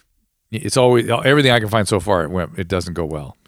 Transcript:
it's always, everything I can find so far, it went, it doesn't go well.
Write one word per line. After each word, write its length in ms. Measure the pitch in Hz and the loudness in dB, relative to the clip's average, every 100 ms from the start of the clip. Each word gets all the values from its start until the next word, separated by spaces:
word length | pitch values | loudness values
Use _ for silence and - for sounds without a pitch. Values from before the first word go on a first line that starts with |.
| _ _ _ _ _ | _ _ _ _ _
it's 260 | 110 104 135 | -10 -4 2
always, 320 | 123 120 107 117 131 | 4 4 2 0 2
everything 260 | 147 135 | 4 4
I 80 | 120 | 2
can 100 | 107 | 2
find 180 | 113 98 | 0 0
so 120 | 104 | 0
far, 240 | 104 92 | 0 0
it 60 | 76 | 0
went, 280 | 92 82 87 | -4 -6 -6
it 100 | 87 | -4
doesn't 260 | 92 85 | -4 -4
go 100 | 85 78 | -6 -6
well. 300 | 76 69 - | -8 -12 -18